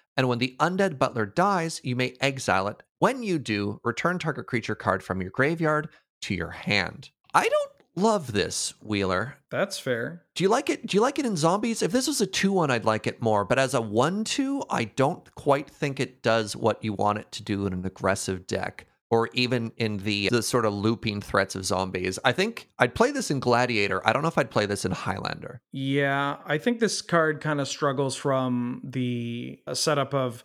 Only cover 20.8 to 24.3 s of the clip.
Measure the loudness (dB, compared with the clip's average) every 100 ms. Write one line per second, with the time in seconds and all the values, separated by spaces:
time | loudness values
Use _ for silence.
20.8 | 0 0 -2 -4 0 0 0 -2 -2 0
21.8 | -2 -2 -4 0 0 2 0 -4 -8 0
22.8 | 0 4 2 2 -2 -2 2 2 2 2
23.8 | 2 2 2 2 2